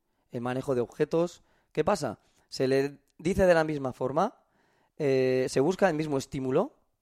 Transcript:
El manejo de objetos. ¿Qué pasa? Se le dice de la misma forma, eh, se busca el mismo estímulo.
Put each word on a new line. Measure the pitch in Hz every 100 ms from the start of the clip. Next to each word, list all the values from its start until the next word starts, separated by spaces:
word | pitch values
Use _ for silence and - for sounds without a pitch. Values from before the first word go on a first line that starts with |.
| _ _ _
El | 123
manejo | 120 127 131 127
de |
objetos. | 117 - 151 165 170 - _ _ _
¿Qué | -
pasa? | 156 202 131 104 _ _ _
Se | - 135
le | 135 139 139 _ -
dice | 165 190 190
de |
la | 170 156
misma | 151 135
forma, | - 127 139 208 - _ _ _ _ _ -
eh, | 147 131 131 131 131
se | -
busca | 139 185 196
el | 151
mismo | 156 139
estímulo. | - 143 131 135 254 - _ _